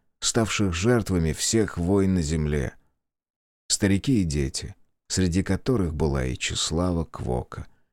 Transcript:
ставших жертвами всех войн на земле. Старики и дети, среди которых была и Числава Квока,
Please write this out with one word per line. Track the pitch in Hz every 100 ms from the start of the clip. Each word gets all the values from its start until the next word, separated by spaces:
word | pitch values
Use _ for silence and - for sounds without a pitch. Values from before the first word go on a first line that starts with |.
| _ _
ставших | - - 110 - 101
жертвами | 85 104 120 98 92 80
всех | 71 - 113 101 -
войн | 85 101 95 92
на |
земле. | 76 80 76 73 64 - _ _ _ _ _ _ _ _ _
Старики | - 101 98 - 123
и |
дети, | 85 73 67 - 69 - _ _ _
среди | - 92 87
которых | 92 95 - 123 87
была | 76 78 69 64
и | 62
Числава | - - - 80 90 85 78
Квока, | - 60 62 - - - - _